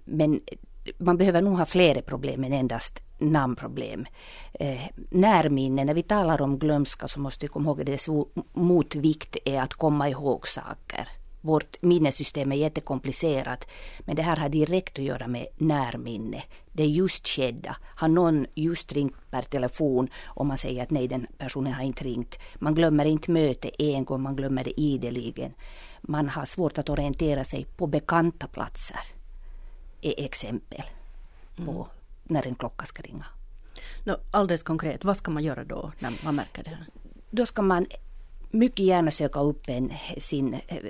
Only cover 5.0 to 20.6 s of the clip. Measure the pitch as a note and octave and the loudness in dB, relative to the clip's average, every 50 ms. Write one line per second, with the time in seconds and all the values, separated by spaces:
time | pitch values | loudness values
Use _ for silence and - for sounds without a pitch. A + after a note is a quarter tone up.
5 | - - - F3+ F#3+ A3 G#3+ F3 D#3 D3+ D3 C3+ C3+ C3+ C3 C#3 C3+ C#3 D3+ E3+ | -8 0 4 6 8 8 8 8 6 6 4 4 2 2 2 2 2 2 2 2
6 | E3+ - G#3 G#3 F#3+ E3 D#3+ C3+ C#3 C#3 C#3 C3+ D#3 D3+ D3+ D3 C#3+ - - - | 2 2 4 4 4 4 4 4 4 2 2 2 2 4 4 4 4 2 -2 -4
7 | - C#3 - C#3 C#3+ C3+ - - - D3 - D3 D3 D#3 C#3+ D3 C#3+ C#3 C#3 C#3 | -6 -8 -6 -6 -6 -6 -6 -6 -8 -6 -4 -2 0 0 0 0 -2 -2 -2 -2
8 | - - D#3 D3 C#3+ - - - - - - - F3 F3 F3+ F3 C#3+ - - D3+ | -2 0 0 0 0 0 -2 -8 -8 -4 0 2 6 6 6 6 6 4 2 2
9 | C#3+ D#3 D#3 - - - - D3+ - C3+ C#3 C3+ B2+ C3 - - - D#3 D3 D3 | 4 4 4 2 -2 -8 -8 -6 -2 -2 0 0 0 -2 -2 0 2 4 4 4
10 | C#3 D3 C3 C3+ C#3+ C#3 A#2 - - - - - - - - - - - - - | 2 0 0 0 0 0 0 0 -2 -6 -6 -6 -8 -10 -12 -14 -12 -10 -8 -8
11 | - - - - - - - - - D#3 D#3 D3+ - - - - - F3+ F3 F3 | -8 -8 -10 -14 -14 -16 -16 -6 0 2 2 2 2 0 -4 0 4 6 6 6
12 | D#3 C#3+ C3 - D3 - - D3 C#3 C#3 C#3 C#3+ D3+ D#3 D3+ D#3 - - C#3+ C3 | 6 4 2 0 -4 -4 -2 -2 -2 0 0 2 2 0 0 -2 -4 -4 -4 -4
13 | - C#3 B2+ - - E3 D3 C3+ C3 B2+ B2 - - - - - - - - - | -2 -2 -2 0 2 2 2 0 0 -4 -6 -8 -10 -14 -16 -16 -16 -14 -14 -10
14 | - - E3 D#3 D#3 E3+ E3 D#3 D#3 C#3+ C#3+ D#3+ D3+ D3+ F3 F#3 F#3 - - - | -6 -4 -2 0 0 2 2 0 0 2 2 4 4 4 4 2 0 -2 -6 -6
15 | C3+ C#3 C3+ B2+ B2 A#2+ B2 A#2 - - - - D#3 D#3+ D3 C#3+ C3+ A#2+ A#2 A#2+ | -4 -4 -4 -4 -4 -6 -6 -6 -6 -8 -4 0 2 4 4 4 2 -2 -4 -6
16 | A#2+ A#2+ A#2 G#2 A2 A2 G#2 A#2 C3 - - - - - - - D3+ D3 D3 E3+ | -6 -6 -6 -6 -6 -8 -8 -10 -10 -14 -18 -20 -20 -8 -2 2 2 4 4 4
17 | F#3+ F#3 - - - - - - C3 B2 A#2 - - - - - - - - - | 2 2 0 -2 -4 -4 -2 0 0 0 -2 -4 -8 -10 -10 -10 -12 -14 -6 0
18 | E3 D#3+ D#3+ F3 F3+ E3 D#3 D3 C3+ - - - D3+ E3 E3+ D#3+ - - C#3+ C#3+ | 2 4 6 6 6 6 4 4 2 0 -2 -2 -2 0 -2 -2 -6 -4 -2 0
19 | C#3+ C3+ - - - - - B2+ B2 - - C#3 B2 B2+ - - D#3+ C#3+ C3 B2 | 0 0 -2 -6 -12 -8 -6 -4 -4 -2 -2 0 0 0 0 0 2 2 4 2
20 | C3 C3 - - - - - - C#3 D3 C3+ C3 | 2 0 -2 -8 -16 -10 -6 -2 -2 0 0 0